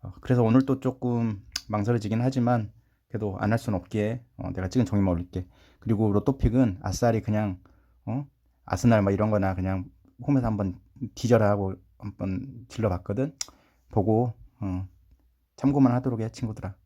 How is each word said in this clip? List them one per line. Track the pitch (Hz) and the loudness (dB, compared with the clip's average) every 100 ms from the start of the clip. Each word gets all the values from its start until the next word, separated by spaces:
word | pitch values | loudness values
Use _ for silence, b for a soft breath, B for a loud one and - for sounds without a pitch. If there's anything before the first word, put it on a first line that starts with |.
어, | - - | -14 -14
그래서 | - 123 | 0 4
오늘 | 113 117 135 | 6 4 4
또 | 131 | 0
조금 | 131 127 123 120 117 101 - - - | -2 -4 -2 0 -2 -4 -8 -12 -4
망설여지긴 | 107 104 120 104 110 | -2 0 0 0 0
하지만, | 123 131 120 120 104 - _ _ _ | 0 0 2 0 -2 -12 _ _ _
그래도 | 104 104 92 | -6 -4 -2
안 | 104 | 0
할 | 113 | 0
순 | - | 0
없기에, | 98 - 107 104 120 - - | -4 -4 -4 -2 -4 -10 -12
어, | 92 | -8
내가 | 92 92 | -6 -2
찍은 | 127 120 | 0 0
종이만 | 104 98 | 2 2
올릴게. | 85 87 - 90 b b b | 0 -4 -8 -10 b b b
그리고 | - 107 110 | -2 0 2
로또픽은 | 101 120 135 - 117 123 92 | 2 0 0 0 2 2 0
아싸리 | 101 95 120 113 | -6 0 2 2
그냥, | - 107 107 92 b b b b - | 0 -2 -2 -6 b b b b -8
어? | 117 143 _ _ _ | -8 -8 _ _ _
아스날 | - - 123 113 | -8 0 4 4
막 | 98 | 4
이런 | 98 107 | 2 2
거나 | 107 98 | 2 0
그냥 | 90 92 95 92 - _ _ 120 | -2 -2 -4 -6 -14 _ _ -2
홈에서 | 139 120 | 0 0
한번 | 104 98 90 _ - 110 | -2 -2 -4 _ -14 -12
뒤져라 | - 117 117 104 | -6 4 6 6
하고 | 101 98 92 _ _ | 2 -2 -6 _ _
한번 | 104 95 98 92 - - 110 | -14 -8 -6 -6 -8 -16 -16
질러봤거든. | - 107 90 92 104 135 - - b b b _ | -2 -2 -2 -4 -4 -4 -6 -16 b b b _
보고, | - 98 110 123 - - _ | 0 2 2 2 -4 -18 _
어, | 98 92 95 _ _ _ _ _ _ _ | -6 -6 -8 _ _ _ _ _ _ _
참고만 | 135 143 135 | 0 4 4
하도록 | 120 131 113 | 4 -2 -4
해, | 110 | -6
친구들아. | - 117 107 95 101 | -6 -8 -8 -10 -12